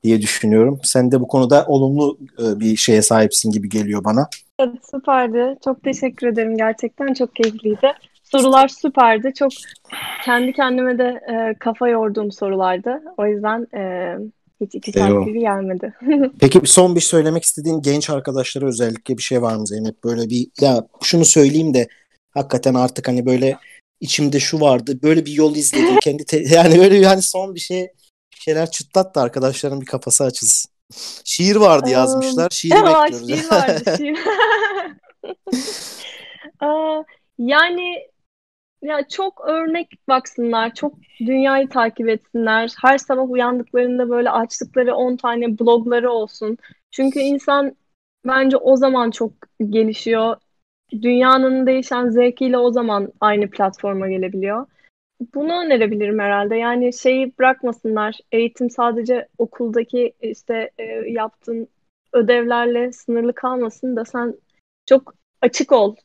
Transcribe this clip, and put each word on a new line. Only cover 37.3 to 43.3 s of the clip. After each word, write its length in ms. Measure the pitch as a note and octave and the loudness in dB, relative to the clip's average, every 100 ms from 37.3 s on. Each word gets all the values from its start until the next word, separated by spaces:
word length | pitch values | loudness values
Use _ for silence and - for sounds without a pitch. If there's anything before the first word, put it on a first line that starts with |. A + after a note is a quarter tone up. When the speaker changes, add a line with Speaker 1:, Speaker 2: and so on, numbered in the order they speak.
| - | -8
Speaker 2:
yani 600 | A#3+ C#4+ E4+ F4 F4 F4 - _ _ _ _ _ _ _ | 0 2 2 -2 -6 -10 -16 _ _ _ _ _ _ _
ya 260 | D4 D4+ C#4 | -8 -6 -6
çok 360 | - F#4+ - - | -6 -8 -6 -6
örnek 400 | D#4+ E4 E4 E4+ _ - | -4 -4 -6 -8 _ -2
baksınlar, 680 | C4 - - A#3 A3+ A3+ | -2 -2 -6 -4 -2 -4
çok 200 | A#3 D4 D4 _ _ | -6 -10 -10 _ _
dünyayı 480 | A3+ C4 C4+ C4+ C4+ | -4 0 2 0 0
takip 400 | C4+ A3+ A3+ A3+ | -2 -2 -2 -4
etsinler. 640 | A3 _ A#3 A3+ A3 A3+ - | -4 _ -4 -2 -2 -2 0
Her 160 | C4 C4+ | 2 2
sabah 320 | - C4 C4 | 0 -4 -2